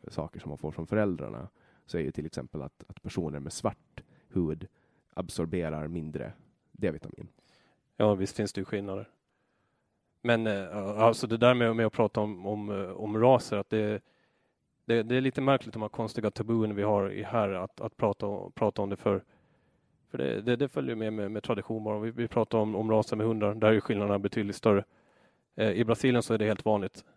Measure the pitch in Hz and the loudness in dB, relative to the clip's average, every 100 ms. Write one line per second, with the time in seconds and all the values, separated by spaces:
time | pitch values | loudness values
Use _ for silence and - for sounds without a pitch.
0 | - - 76 82 - 73 78 76 80 104 | -10 -8 -8 -10 -12 -8 -8 -8 -2 0
1 | 104 78 58 55 85 _ _ _ - 87 | 0 -2 -8 -12 -14 _ _ _ -8 -4
2 | 69 - 78 - 62 78 67 - - - | -4 -4 -8 -8 -10 -10 -10 -14 -20 -14
3 | - 95 78 73 69 - 104 - _ - | -8 -6 -4 -6 -10 -6 -6 -6 _ -20
4 | - _ _ 92 80 80 95 _ _ _ | -20 _ _ -2 0 -2 -10 _ _ _
5 | _ - 87 - 82 90 80 76 76 85 | _ -10 -8 -6 -4 -2 -2 -4 -6 -6
6 | 78 73 57 - _ _ _ - 98 - | -6 -8 -10 -14 _ _ _ -4 -4 -4
7 | - - - _ _ _ _ _ _ - | -10 -16 -18 _ _ _ _ _ _ 0
8 | 107 98 95 - 101 - 92 101 98 98 | 2 2 0 -2 -4 -4 -6 -6 -4 -8
9 | 110 _ _ _ _ _ _ _ _ _ | -10 _ _ _ _ _ _ _ _ _
10 | _ _ 120 113 110 98 90 104 98 104 | _ _ 2 2 2 -2 -4 -6 -4 4
11 | 117 - 107 113 120 123 117 113 110 - | 4 4 0 4 6 6 4 2 0 2
12 | 107 113 107 92 98 104 104 98 92 98 | 0 0 -4 -4 -6 -4 -4 -6 -6 -8
13 | 107 110 123 123 - 104 - 110 107 107 | -4 4 8 6 4 -4 0 0 0 -4
14 | - _ _ _ _ _ _ _ - 117 | -8 _ _ _ _ _ _ _ 0 2
15 | 113 127 131 139 135 135 110 110 107 - | 2 2 2 2 2 2 0 -8 -8 -4
16 | 110 - 104 - 110 113 107 101 104 101 | -6 -2 -2 -2 0 0 0 0 2 2
17 | 98 98 98 113 101 92 95 - 110 - | 0 -4 -4 0 0 -2 -8 -8 -10 -2
18 | 107 - 104 98 95 - 107 - 98 95 | 0 0 -4 -6 -10 -2 -2 0 -2 -2
19 | 104 98 - _ _ _ _ _ _ _ | 0 0 -2 _ _ _ _ _ _ _
20 | _ - - 104 113 120 139 147 135 110 | _ -4 -2 -2 0 0 0 -2 -4 -2
21 | 110 110 101 107 - 104 - 110 107 107 | -2 -2 -4 -4 -4 -4 -4 -4 -4 -4
22 | 113 117 117 117 110 113 107 101 110 110 | -4 -4 -2 0 2 2 2 0 4 4
23 | 107 110 110 110 104 107 107 110 - 104 | 4 0 0 2 0 4 6 6 4 0
24 | 101 101 101 113 101 - 113 101 - _ | 0 0 0 -2 -4 2 4 4 2 _
25 | _ _ _ _ _ - 107 95 113 113 | _ _ _ _ _ -2 0 2 2 2
26 | 131 120 - 110 107 101 110 104 95 - | 4 4 2 2 2 0 2 0 0 -8
27 | - | -20